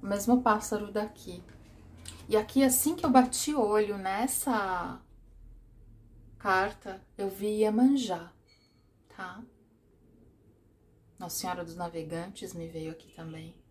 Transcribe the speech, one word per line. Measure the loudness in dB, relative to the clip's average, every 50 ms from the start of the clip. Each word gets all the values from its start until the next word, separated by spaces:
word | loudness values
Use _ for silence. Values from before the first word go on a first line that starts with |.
o | -2
mesmo | -2 -4 -2 4 4 4 4 6
pássaro | 4 2 2 0 -4 -4 -4 -4 -4
daqui. | -4 -4 -4 -4 -8 -14 -14 -14 -14 -14 -16 -18 -20 -20 -20 -20 -20 -20 -20 -20 -20 -18 -18 -18 -16 -16 -6 0
E | 2 2
aqui, | 2 2 4 4 4
assim | 6 4 4 2 0 0
que | 0 2
eu | 6
bati | 8 8 8 6 0 -4 -2 -2 0
olho | 0 2 4 4 4 2 2 -2 -4
nessa | -4 -4 -2 -2 -2 -2 -2 -4 -2 0 0 0 0 0 -2 -4 -4 -6 -10 -12 -16 _ -20 -20 -20 -20 -20 -20 -20 -20 -20 -20 -20 -20 -20 -20 -20 -20 -20 -20 -20 -20 -20 -20 -20 -20 -20 -8
carta, | 0 2 2 4 2 0 -4 -8 -12 -14 -14 -14 -16 _ _ -6
eu | -6 -6
vi | -4 -4 -4 -2 2 2
Iemanjá, | 2 4 4 6 6 6 6 4 2 -2 -4 -6 -6 -12 -18 _ _ _ _ _ _ _ _ _ _ _ _ _ _ _ -16
tá? | -14 -14 -14 -14 -16 -18 -20 _ _ _ _ _ _ _ _ _ _ _ _ _ _ -20 -20 _ _ _ -20 _ _ _ _ _ _ _ _ _ _ _ _ _ _
Nossa | -12 -10 -8
Senhora | -6 -6 -6 -6 -6 -8
dos | -10 -8
Navegantes | -8 -8 -8 -6 -8 -8 -8 -8 -8 -8 -10 -12 -12 -14 -12 -10
me | -10 -12 -10
veio | -10 -10 -10 -10
aqui | -12 -14 -18 -20 -20
também. | -16 -14 -14 -14 -14 -16 -16 -20 -20 _ _